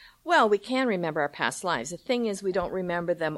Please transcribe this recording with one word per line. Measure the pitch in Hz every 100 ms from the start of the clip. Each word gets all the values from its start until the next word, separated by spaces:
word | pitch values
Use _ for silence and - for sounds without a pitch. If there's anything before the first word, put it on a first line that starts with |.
| - _
Well, | 339 330 220
we | 202
can | - 254 254
remember | 185 165 156
our | 143
past | - 170 -
lives. | 180 143 156
The | 175
thing | - 247 226
is, | 190
we | 196
don't | 180 175
remember | 190 180 175 175
them | 170 156